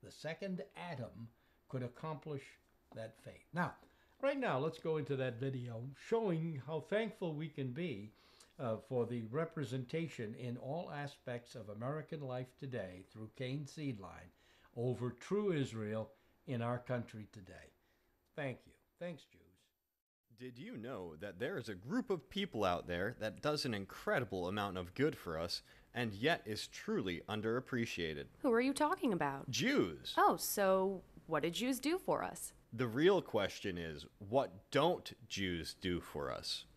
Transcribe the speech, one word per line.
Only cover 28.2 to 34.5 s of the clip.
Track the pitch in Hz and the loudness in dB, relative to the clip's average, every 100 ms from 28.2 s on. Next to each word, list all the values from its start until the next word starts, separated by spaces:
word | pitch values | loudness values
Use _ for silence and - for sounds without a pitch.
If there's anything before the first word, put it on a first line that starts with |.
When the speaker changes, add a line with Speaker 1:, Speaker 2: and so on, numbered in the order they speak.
| 71 - | -6 -2
Speaker 3:
Who | 285 | 2
are | 226 | 4
you | 254 | 4
talking | 277 294 370 320 | 4 2 4 2
about? | 180 147 135 - | 4 2 -2 -4
Speaker 2:
Jews. | 113 190 277 104 71 - - | 0 4 4 4 0 -2 6
Speaker 3:
Oh, | 392 214 | 6 6
so | - - 196 190 190 190 - - - | 2 4 6 6 6 0 -8 -18 0
what | 156 | 2
do | 156 | 2
Jews | 170 240 262 | 2 2 2
do | 294 359 | 2 0
for | - 147 | 2 2
us? | 92 - - - - | 2 -4 -10 -12 -12
Speaker 2:
The | 113 123 | -2 0
real | 113 165 196 | 6 8 8
question | - 110 95 - 104 87 | 6 4 4 0 -4 -2
is, | 82 76 76 - | -4 -6 -10 -14
what | 101 107 107 | 2 2 2